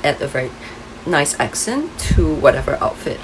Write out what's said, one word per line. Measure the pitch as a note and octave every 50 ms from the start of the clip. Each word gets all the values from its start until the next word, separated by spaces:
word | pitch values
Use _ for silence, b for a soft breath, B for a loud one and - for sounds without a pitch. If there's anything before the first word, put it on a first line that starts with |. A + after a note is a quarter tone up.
| -
add | D3 D3 -
a | -
very | C#3 - C3 C3 B2 - - B B B B B B - - -
nice | E3+ F3 D3 C#3+ - - -
accent | B2+ A2+ - - - A3 B3 C#4+ D#4 E4+ - - - - -
to | - - D#3 D#3
whatever | - - - - - - - - -
outfit. | - - - - - - - -